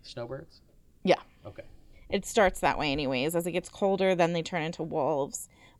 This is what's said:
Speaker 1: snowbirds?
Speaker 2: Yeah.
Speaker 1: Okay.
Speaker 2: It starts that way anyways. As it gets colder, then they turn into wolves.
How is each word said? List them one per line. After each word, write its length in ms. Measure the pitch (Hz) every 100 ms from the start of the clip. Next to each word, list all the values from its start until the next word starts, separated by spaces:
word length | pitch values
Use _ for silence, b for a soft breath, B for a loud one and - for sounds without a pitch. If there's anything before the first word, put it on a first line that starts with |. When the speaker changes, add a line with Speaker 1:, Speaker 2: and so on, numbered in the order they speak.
Speaker 1:
snowbirds? 580 | - - 120 135 - - _ _ _ _
Speaker 2:
Yeah. 160 | 190 - - - 104
Speaker 1:
Okay. 160 | - - - - b -
Speaker 2:
It 160 | 196 -
starts 340 | - 190 -
that 160 | 165 98
way 140 | 147
anyways. 420 | 139 135 127 147
As 120 | 170 175
it 60 |
gets 180 | 170 -
colder, 440 | - 202 190 190
then 200 | 175 170
they 80 | 170
turn 200 | 160 180
into 200 | 156 170
wolves. 680 | 160 160 135 147 135 - - b b